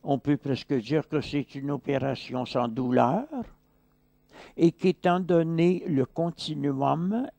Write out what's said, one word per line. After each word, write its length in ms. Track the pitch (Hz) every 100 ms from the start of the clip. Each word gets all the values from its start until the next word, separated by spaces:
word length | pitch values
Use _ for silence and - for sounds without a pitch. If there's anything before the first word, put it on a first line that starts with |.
On 160 | - 139
peut 180 | - 143
presque 380 | 139 127 -
dire 340 | 139 107 156 -
que 140 | 151
c'est 320 | - 147 131
une 160 | 139 139
opération 760 | 143 - 139 135 127 - 127
sans 240 | 123 131 120
douleur 580 | 113 127 127 123 175 285 277 226 - _ _ _ _ _ _ _ - - -
et 140 | 165
qu'étant 480 | - 185 - 180 180
donné 600 | 180 175 165 165 170 185 -
le 180 | 139
continuum 1200 | 123 - 170 165 - 151 139 135 139 147 180 220 277